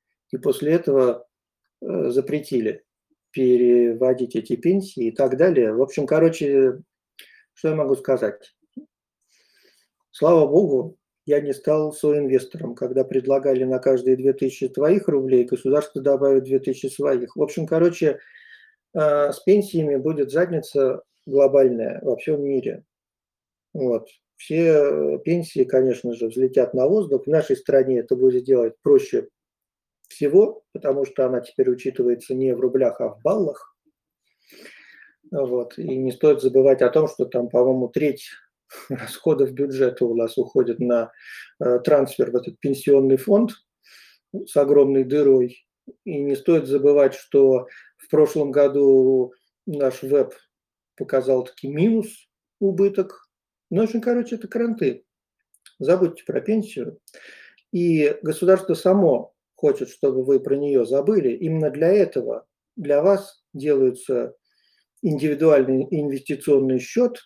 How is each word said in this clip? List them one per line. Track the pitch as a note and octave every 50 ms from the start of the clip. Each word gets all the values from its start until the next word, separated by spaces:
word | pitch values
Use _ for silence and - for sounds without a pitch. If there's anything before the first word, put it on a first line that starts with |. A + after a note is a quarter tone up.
| _ _ _ _ _ -
и | -
после | B2 - D3 C3 - D3 D3+ E3
этого, | F3 E3+ D3+ C#3 C3+ B2+ B2 A#2 - - _ _ _ _ _ _ _ _ _ _ -
э, | - - F#3+ F3+ D3 B2+
запретили | B2 C#3 C3 - D3+ D3 D3 - C3+ A#2+ A2 G#2+ - - _ _ _ _ _ _ _ _ _ _
переводить | - C3+ C3 B2+ B2 A#2+ B2 A#2+ A#2+ A#2+ A#2+ A#2 A2+ A2+ B2+ B2+ B2+ B2+ B2+ A#2 -
эти | A2 - - B2+
пенсии | A#2+ - E3 F#3+ G3 F#3+ - - C3 A2+
и | A#2
так | - - C#3 B2+ C3
далее. | C3 E3+ F#3 E3 C3+ A#2 G#2+ A2
В | A#2+
общем, | C3+ C3+ - D#3 C#3+
короче, | - D3+ D#3+ E3 E3 E3 - D3+ C#3 C#3 C3+ C3+ B2+ B2+ - - _ _ _ _ _ _ - - _ _ _ _ _ _
что | _ - D#3
я | D#3
могу | D#3 C#3+ C3+ C3+
сказать? | B2+ - C#3 C3 A#2 A#2 G#2 - - _ _ _ _ _ _ - C4 - _ _ _ _ _ _ _ _ _ _ _ _ _ _ _ _ _ _ _ _ _ _ _ _ _
Слава | - - D3 E3 F3 D#3+ D3
богу, | C3+ D3 F3+ G#3 D3+ C3+ B2 - - - _ _ _ _ _ - D3
я | D3 D3
не | D3 C#3+ C3
стал | - - D3+ D3+ D#3 D3+ D3+ D3+
соинвестором. | - - D3+ D3 D3 C#3+ C3 C3 B2+ B2+ - - - B2+ A#2+ A#2+
Когда | - C3 B2 B2+ C3 C3
предлагали | C3 C3 C3 B2 C3+ C3+ C3+ C3 C#3 C3 B2+ C3
на | B2+ C3
каждые | B2+ - C#3 C3 B2 B2 C3 C3
две | B2+ C3 C3+ C3
тысячи | - C3+ C3 - - C3+
твоих | B2+ - C3+ C#3+ D#3 G3 G3+ G3
рублей, | - D3 C#3 C3 C3 C3 B2 A#2+
государство | B2 C3 B2 - C3 C#3+ D3 D3 - - C#3
добавит | C3 C#3 C#3 C3 C#3 C#3 C3+ C3 B2+
две | C3 C3+
тысячи | C3 C3+ C#3 C3 - -
своих. | C3 - - C#3+ C#3+ C3+ A#2+ A#2+ - -
В | - D3+
общем, | D3 - F3 D#3
короче, | - D#3+ E3 E3+ F3 E3+ - E3+ D3 B2+ - - _ _ - - - - - _ _ _ _ _ _ -
э, | E3 D3+ D3+ D3 D3 D3 C#3+
с | - -
пенсиями | - F#3 G3+ G#3 G3 - - E3 D#3 D3 C#3+
будет | C3 B2+ D#3 D#3+ D3 C#3 C3
задница | C#3 E3 F3+ F3 E3+ D3+ - - - C#3+ C3+ B2+ - - - _ _ _ -
глобальная | C3+ C3+ C#3 C#3 C3 C#3 C#3 C3+ B2+ A#2+ A2+ A2+ - - -
во | - C3+ A#2
всём | - - D#3+ D3+ C#3+ C#3+
мире. | C#3 C#3 B2+ A#2+ - - - - _ _ _ _ _ _ _ _ _ _ _ _ _ _ _ _ _ -
Вот. | D3+ C3 B2 A#2 A2+ - - _ _ _ _ _
Все, | - - - D#3 E3 E3+
э, | E3 D#3 D3 C#3+ C#3+ D3 D3+ D3 C#3+ D3 D3
пенсии, | - D#3 E3+ F3 E3 - - - B2+
конечно | B2+ - B2+ C3 C3 A#2 - - A#2+ A#2
же, | A2+ A#2 A2
взлетят | A2+ B2+ C3 B2+ - C#3 A#2+ - -
на | B2+ B2+
воздух. | D3+ G3+ A3 F#3 C#3+ C#3 C3 -
В | C#3+
нашей | D#3 D#3+ D3+ - C3
стране | - - - C#3 C3+ B2+ C3 B2+ A#2+
это | A#2 - B2+
будет | B2 C3 C3 B2 B2
сделать | B2 C3 C3 B2 A#2 A2 - _
проще | - C#3 C#3+ C3 - - C3 A#2 - - _ _ _ _ _ _ _ _ _ _ _ _ _ _ _
всего, | - - - D3+ C#3 D#3 G3 A3 - - - _ _ -
потому | - - C#3+ C3+ C#3 C3+
что | C3 - - C3
она | B2+ B2+ A#2+
теперь | - - - - B2+ B2+
учитывается | B2 A#2+ - C3+ B2+ - A#2+ B2 A#2+ A#2+ - - C3
не | C3 C3+ C3 A#2+
в | A#2
рублях, | B2+ B2 B2+ C3 B2+ A#2 - -
а | A#2+ G#2+
в | - -
баллах. | - D#3 G3+ G#3+ F#3 - - - - - _ _ _ _ _ _ _ _ _ _ _ _ _ _ _ _ - - - - - - _ _ _ - - _ _ _ _ -
Вот. | F#3 C#3+ C3 A#2+ B2 B2 A#2+ A#2+ -
И | - - C#3 C3
не | C3 C3 B2+
стоит | B2 - D#3 D3+ C#3+ -
забывать | C3 C3 A#2+ C3+ C3 C#3 C3 B2+
о | B2+ B2
том, | - D#3 D#3
что | D#3 - - B2
там, | - - B2 A#2+ A#2
по-моему, | - B2 B2 C3 C3 B2+ B2+
треть | A#2+ - C3 D3+ C#3+ C3+ - - - - - _ _ _ _ _ _
<laughs> | - - - -
расходов | C3 B2+ - - - - - E3 D3+ C3+ C#3 C3
бюджета | C3 C3+ C#3+ C3+ C3 C3 C3+ B2 B2 - B2+
у | A#2 A2+
нас | A#2 A#2 A2+ -
уходит | C3 A#2 - - C3+ A#2+ A#2 A2 -
на, | B2 B2 A#2+ A#2 A2+ - _ _ - - - - - - _ -
э, | - B2 B2 B2
трансфер | - - D3+ C#3+ C3+ C3 - - C3 A#2+
в | A#2+
этот | B2 - - - _
пенсионный | - C#3 C3+ B2+ - D3 C#3 C#3 C3+ C3+ C3+
фонд | C3 - G#3+ G3+ G#3+ A#3+ G#3+ - - _ _ _ _ _ _ - - - _ _ _ _ _ - G3 G4+
с | - -
огромной | D3+ C#3 C#3 D3 C#3+ C3+ C3+ C3+ C3+ C3
дырой. | B2 C#3+ D3 C#3+ C#3 C3 B2+ B2 B2 B2+ _ _ _ _ _ _ - - _ -
И | G3+ D#3+ C#3+
не | C#3+ C#3+ C3+
стоит | C3+ - F3+ E3+ D#3 C#3
забывать, | C3 C#3 C3+ C3+ D3 C#3+ C#3+ C#3 C3 C3+
что | - - _ - C#3 C#3 C3 C3 B2 B2+ - - - - _ _
в | _ - -
прошлом | E3 D#3 D3+ D3 - D#3 D3 C#3+
году | C3 D3 C#3+ C#3 C#3 C#3+ C#3 C3+ C3+ C3 C3 C3 C3 B2+ B2 B2 - _ _ _ _ _ -
наш | - D3+ C#3+ C3+ C3 C3 - C#3+
веб | C3+ C#3+ C#3+ B2+ - - - _ _ _ _ _ _ _ _ _ _ _
показал | - C3 - C#3 C3 B2 C3+ C3 B2+ B2
таки | - - - -
минус, | C3+ C#3+ D3+ F#3 A3+ A3+ A3 G#3 - - - _ _ _ _ _ _ _ -
убыток. | G3+ G3 F3+ E3+ G3 G3+ G3 G3 F#3 - - - _ _ _ _ _ _ _ _ _ -
Ну, | E3 G3
в | A3+
общем, | A3 A#3 A3+
короче, | A3+ A#3+ A#3+ A#3+ A#3 - A#3
это | A3+ -
кранты. | - - A#3 A#3 A#3 G#3+ - F3 C3 A#2+ - _ _ _ _ _ _ _ _ _ _ _ _ _ _ _ -
Забудьте | C3 D3 F3+ F#3 F#3 E3 - - -
про | - - -
пенсию. | - G#3 A3 A3 G3+ - - C3 A#2+ C#3 - - _ _ - - - - - - - - _ _ _ _
И | - F3 F3 E3+ E3 D#3 D3 C#3+ - -
государство | - D#3 D#3+ - F3+ F3+ F#3+ F#3 - - E3
само | - - F#3 F#3+ G3+ F3+ D#3+ B2+ A2 - - _ _ _ _ _
хочет, | - - D3 C3+ - C3 -
чтобы | - - - C#3 B2+ C3 B2+
вы | C3+ C#3 C3
про | C3 C3+ C#3
неё | C#3 C#3+ C#3+ C#3 B2+ A2+
забыли. | A2+ C3 C#3 C#3+ F#3 A3 F#3+ C#3 B2
Именно | A#2 - F3 D#3 D#3+ D#3+ D#3 D3
для | C3 D3 E3 E3+
этого, | G3+ G#3 F3 - - C3+ A#2 A#2+ A#2 A2+ - _ _ _ _ _ _
для | A#3 D#3 C#3+ C#3+ D3
вас | D#3+ G3 G3 F#3+ - - - _ _ _ -
делаются | C#3 C#3 D3+ C#3+ C3+ C3 B2+ B2 - - - C3 A#2+ A#2+ - - _ _ _ _ _ _ _ _ _ _ _ _ _
индивидуальный | - F3 D3+ C3+ D3+ D3+ C#3+ C#3 D#3+ D#3+ D3 C3+ C3 C3 C3 C3 - -
инвестиционный | - D3+ D3 C#3+ C3+ C3+ - - C#3+ C3+ - D3+ C#3+ C3+ C3+ C3 C3 B2
счёт, | - - - A3+ B3 A#3+ - - -